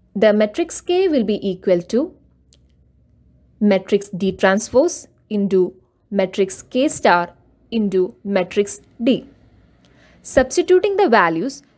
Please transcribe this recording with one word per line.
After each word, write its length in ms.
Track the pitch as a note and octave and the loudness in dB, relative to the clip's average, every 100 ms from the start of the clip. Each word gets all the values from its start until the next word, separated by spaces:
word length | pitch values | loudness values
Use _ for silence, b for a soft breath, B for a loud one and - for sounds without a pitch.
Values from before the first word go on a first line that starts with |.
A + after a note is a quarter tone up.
| _ | _
the 200 | G3 G#3+ | 0 2
matrix 480 | G#3 G#3+ C4 E4+ - | 2 0 -2 -6 -6
K 260 | - F4+ F#4+ | -2 0 2
will 160 | D4 | 0
be 160 | G#3 G3+ G3 | 0 -2 -4
equal 340 | F3+ - F3 | -4 0 0
to 300 | E3+ A3+ F4 - _ _ _ _ _ _ _ _ _ _ _ _ _ - | 0 -4 -4 -8 _ _ _ _ _ _ _ _ _ _ _ _ _ -2
matrix 480 | G#3 F#3+ F#3+ G3+ - | 2 2 0 -2 -2
D 240 | F3 F#3+ | -6 -4
transpose 760 | F#3 F#3+ G3 - B3 E4+ - - _ - | 0 2 2 0 0 0 -2 -12 _ -8
into 440 | G#3 G3 F#3+ F#3 - _ _ - | -4 0 0 0 -4 _ _ -6
matrix 500 | G3 F#3 G3 F#3+ - | -4 -2 -2 -4 -4
K 280 | - B3+ C#4+ | -6 -2 -2
star 440 | - A3+ F3 F3 - _ _ _ | 0 2 2 0 -10 _ _ _
into 440 | A3+ G3+ F#3 F3+ - G3+ | -4 -2 0 -2 -4 -4
matrix 560 | F#3+ F3+ G#3 G3+ - _ - | -2 -2 -2 -4 -6 _ -4
D. 280 | A#3 A3+ - _ _ _ _ _ b b b b | 0 0 -4 _ _ _ _ _ b b b b
Substituting 760 | - C#4 B3+ - F4 F#4 G#4 G4 | -4 0 0 0 2 2 2 0
the 100 | F#4 | 2
values, 560 | A3 E3+ E3 B3 - - | 4 2 0 -6 -10 -18